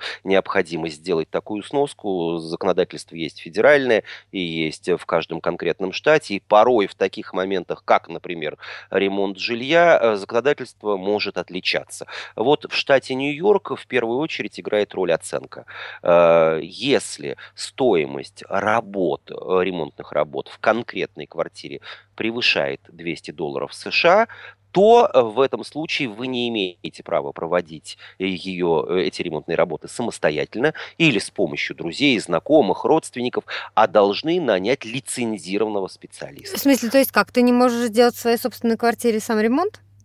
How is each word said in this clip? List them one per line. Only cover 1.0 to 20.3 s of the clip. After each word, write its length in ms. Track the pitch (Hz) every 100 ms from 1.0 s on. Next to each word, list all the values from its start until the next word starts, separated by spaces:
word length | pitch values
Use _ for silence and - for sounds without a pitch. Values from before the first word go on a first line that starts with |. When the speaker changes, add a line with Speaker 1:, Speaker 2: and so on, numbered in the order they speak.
| 82 82 82
Speaker 1:
такую 340 | 87 - 107
сноску. 760 | - 143 143 - 104 95 82 85
Законодательство 760 | 80 82 95 85 87 78 -
есть 260 | 82 78 -
федеральное 640 | 82 82 127 147 127 107 - - _
и 60 | 98
есть 480 | 87 80 80 - -
в 160 | 85
каждом 380 | - 85 82 82
конкретном 500 | 87 85 85 - 95
штате. 440 | - - 156 - 101
И 40 |
порой 460 | - 104 117 120 98
в 80 |
таких 400 | - 98 - -
моментах, 480 | 92 95 95 85 80
как, 240 | - 104 -
например, 480 | 82 - 85 73 - - - -
ремонт 460 | 98 98 98 98 95
жилья, 600 | - 117 131 165 170 160
э, 160 | 117 104
законодательство 800 | 98 117 123 147 127 - 104 98
может 400 | 95 104 101 92
отличаться. 720 | 85 90 - - - - - - - -
Вот 280 | 117 147 -
в 40 |
штате 400 | - - 135 - 131
Нью-Йорк 560 | 143 147 196 196 - 127
в 80 | -
первую 320 | 127 117 123
очередь 400 | 160 - 104 -
играет 360 | 87 104 101
роль 180 | - 87
оценка. 540 | 82 - 65 65 - - - - -
Э, 560 | - 87 85 85 80 80
если 720 | 82 90 127 107 - - 71 - -
стоимость 880 | - - - 127 87 69 69 67 - 69
работ, 840 | 95 98 113 101 98 85 69 -
э, 40 | - - 92
ремонта 260 | 92 87 73
ремонтных 220 | - -
работ 360 | 76 76